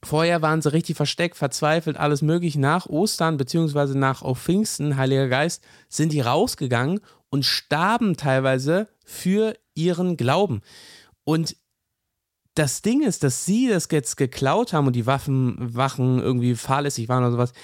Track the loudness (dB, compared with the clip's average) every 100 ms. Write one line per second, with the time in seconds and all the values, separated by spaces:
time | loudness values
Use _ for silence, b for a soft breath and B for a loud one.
0 | -2 0 2 2 2 2 2 0 -2 -2
1 | -2 -2 -4 -2 -4 -2 0 0 0 -2
2 | 0 0 2 0 0 0 0 0 -2 -2
3 | 0 0 -2 0 -2 0 0 0 0 2
4 | 0 0 -4 -4 0 0 0 -2 -2 0
5 | 2 2 2 0 0 -4 b b b -2
6 | 0 0 0 2 0 -2 -2 0 0 -2
7 | b b b -2 -2 -2 -2 0 0 2
8 | 0 0 0 2 2 0 2 0 -2 _
9 | _ -6 0 2 0 -4 _ -2 -2 0
10 | 0 0 2 2 2 -2 B B B B
11 | B _ -2 0 0 -8 _ _ _ _
12 | _ _ _ _ _ 0 0 0 0 2
13 | 2 0 -2 -2 0 2 2 0 0 -2
14 | -2 -2 -4 0 0 0 0 2 2 2
15 | 0 -2 0 0 0 -2 -6 -2 -2 0
16 | 0 2 0 0 0 -2 -2 -2 -2 -4
17 | -2 2 2 2 -2 -4